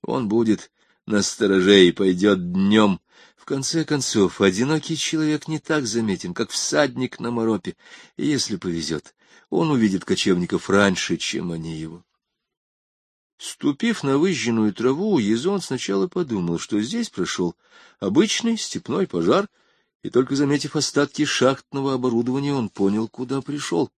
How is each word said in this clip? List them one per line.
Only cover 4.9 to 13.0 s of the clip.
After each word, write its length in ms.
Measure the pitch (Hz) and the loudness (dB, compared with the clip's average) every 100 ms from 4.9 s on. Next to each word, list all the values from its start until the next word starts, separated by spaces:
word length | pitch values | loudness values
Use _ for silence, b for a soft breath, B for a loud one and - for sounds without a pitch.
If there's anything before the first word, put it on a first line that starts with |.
человек 540 | 160 - 160 156 151 - | -6 -4 -2 0 -2 -4
не 100 | 156 | -8
так 280 | - 156 123 | -2 -2 -2
заметен, 480 | 113 110 90 90 | -2 -2 -2 -6
как 160 | 87 117 | -6 -6
всадник 680 | - - 151 143 123 127 - | -4 -2 0 0 -2 -6 -6
на 120 | 117 | -6
моропе, 460 | 120 113 104 92 - B B B - | -2 0 -2 -4 -14 B B B -6
и, 80 | 143 | -2
если 300 | 139 - 98 | -2 -2 -6
повезёт, 580 | 92 82 76 78 - _ b b b | -4 -6 -4 -6 -8 _ b b b
он 220 | 175 165 | -2 0
увидит 340 | 139 107 95 | 2 2 2
кочевников 640 | - 92 - 90 87 92 - | -2 -2 2 2 0 -4 2
раньше, 480 | 98 101 92 - 85 | 4 4 2 -4 -4
чем 340 | - - 87 | -4 -6 -6
они 240 | 82 80 | -8 -8
его. 300 | 80 80 85 _ _ _ _ _ _ _ _ _ _ | -10 -10 -14 _ _ _ _ _ _ _ _ _ _